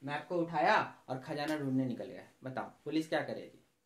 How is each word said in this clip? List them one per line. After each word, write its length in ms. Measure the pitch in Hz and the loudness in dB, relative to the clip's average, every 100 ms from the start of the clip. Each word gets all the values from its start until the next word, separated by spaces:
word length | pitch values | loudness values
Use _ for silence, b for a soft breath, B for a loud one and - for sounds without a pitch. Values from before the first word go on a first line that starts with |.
मैप 220 | 135 147 - | -6 -6 -2
को 80 | 175 | -2
उठाया 680 | 165 165 170 208 131 - - | 0 4 6 6 4 -6 -8
और 120 | 131 | -8
खजाना 360 | 127 147 147 156 | -4 -4 -2 0
ढूंढने 280 | 139 131 | 2 2
निकल 200 | 131 107 | 2 -2
गए। 240 | 95 92 - _ | -6 -10 -16 _
बताओ, 280 | 131 127 101 - | -8 -6 -6 -8
पुलिस 240 | - 151 156 | -2 0 2
क्या 140 | 151 | 0
करेगी? 440 | 123 110 85 - _ _ | -2 -6 -10 -16 _ _